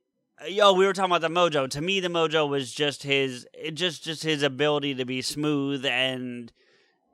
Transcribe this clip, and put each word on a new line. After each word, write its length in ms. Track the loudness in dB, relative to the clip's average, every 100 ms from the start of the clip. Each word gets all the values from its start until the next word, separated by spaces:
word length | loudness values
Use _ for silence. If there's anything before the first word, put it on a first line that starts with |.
| _ _ _ _ -8
yo, 240 | 4 6
we 120 | 8 4
were 80 |
talking 180 | 4 2
about 100 | 2
the 80 | 2
mojo. 400 | 2 2 2 -2
To 120 | -4
me, 180 | -2 -2
the 100 | -2
mojo 400 | 0 2 2 0
was 240 | -2 -4
just 300 | -2 -4 -2
his, 440 | 0 0 0 -4 -14
it 180 | -14 -12 -4
just, 280 | -4 -4
just 200 | -10 -6
his 200 | -2 0
ability 520 | 0 0 0 0 -2 -4
to 100 | -4
be 160 | -4
smooth 640 | -6 -4 0 0 0 -2 -2
and, 680 | 0 0 -2 -8 -10 -14 _ _ _ _ _ _